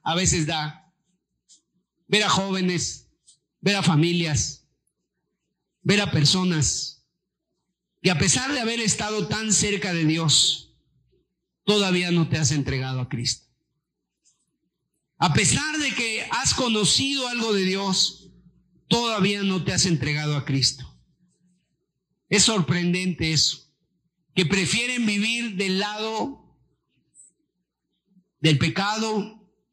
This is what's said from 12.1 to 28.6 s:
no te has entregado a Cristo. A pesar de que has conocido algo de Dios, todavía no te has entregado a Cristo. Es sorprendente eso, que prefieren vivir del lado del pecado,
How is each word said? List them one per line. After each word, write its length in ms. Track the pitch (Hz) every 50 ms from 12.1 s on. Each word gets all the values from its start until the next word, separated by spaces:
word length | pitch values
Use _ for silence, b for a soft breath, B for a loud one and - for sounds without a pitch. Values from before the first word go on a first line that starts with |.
no 180 | 175 170 160 131
te 80 | -
has 140 | 156 156 120
entregado 500 | 156 147 131 127 135 131 131 131 131 127
a 80 | 123 -
Cristo. 360 | - 117 120 - - - _ _ _ _ _ _ _ _ _ _ _ _ _ _ _ _ _ _ _ _ _ _ _ _ _ _ _ _ _ _ _ _ _ _ _
A 160 | _ 165 180 139
pesar 440 | 220 202 - - 269 294 311 302
de 160 | 311 294 269 202
que 340 | - 240 226 220 214 - -
has 220 | - 233 269 262 -
conocido 720 | - 262 240 220 214 208 - - - 269 277 277 277 254
algo 260 | 247 240 240 226 226 208
de 100 | 196 190
Dios, 680 | 185 185 196 202 196 185 - - - - - - - - - _ - _ _ _ _ _ _ _
todavía 560 | _ - 233 240 233 226 208 190 202 202 202 196
no 200 | 196 190 185 143
te 80 | - 185
has 120 | 175 -
entregado 500 | 190 170 139 127 151 147 147 151 151 147
a 100 | 143 127
Cristo. 540 | - 135 135 123 - - - - - - _ _ _ _ _ _ _ _ _ _ _ _ _ _ _ _ _ _ _ _ _ _ _ _ _ _
Es 160 | _ - 208 196
sorprendente 880 | 233 220 202 156 - 180 175 175 175 175 185 185 185 165 - 160 160
eso, 420 | 160 143 - - - - - _ _ _ _ _ _ _ _ _ _ _ _ _ _
que 120 | - 185
prefieren 600 | 143 202 190 180 - - 233 240 247 247 247 233
vivir 500 | 214 208 202 208 226 233 240 233 233 196
del 240 | 185 196 190 190 190
lado 640 | 202 208 208 214 214 220 220 214 208 277 277 - - _ _ _ _ _ _ _ _ _ _ _ _ _ _ - - _ _ _ _ _ _ 180 _ _ _ _ _ _ _ _ _ _ _ _ _ _ _ _
del 200 | - 156 156
pecado, 880 | 131